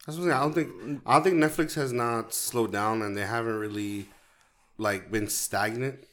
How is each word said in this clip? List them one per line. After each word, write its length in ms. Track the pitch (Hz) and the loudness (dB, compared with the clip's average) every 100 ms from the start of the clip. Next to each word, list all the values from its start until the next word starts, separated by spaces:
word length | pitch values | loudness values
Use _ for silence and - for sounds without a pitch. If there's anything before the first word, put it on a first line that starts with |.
| - | -12
That's 120 | 160 | -4
what 80 | 175 | 0
I'm 40 | |
saying. 60 | 131 | 2
I 40 | |
don't 120 | 147 | 2
think, 480 | 165 147 90 110 143 110 | 0 -2 -6 -8 -6 4
I 80 | |
don't 100 | 135 | 6
think 120 | 175 170 | 6 6
Netflix 380 | 156 156 156 156 | 4 2 -2 0
has 180 | 135 | -2
not 400 | 120 120 117 113 | 0 0 0 -2
slowed 380 | - - 120 107 | -4 -2 0 0
down, 280 | 101 107 110 | 2 0 0
and 140 | 104 101 | -2 -4
they 100 | 101 | -2
haven't 300 | 117 113 107 | -2 -2 -2
really, 540 | 107 104 104 101 95 - _ _ _ _ _ - | -4 -4 -4 -6 -10 -18 _ _ _ _ _ -4
like, 320 | 107 98 87 | -2 -2 -2
been 180 | 110 104 | -2 -2
stagnant. 760 | - - 101 107 117 135 131 - | -2 -2 0 0 0 -4 -6 -16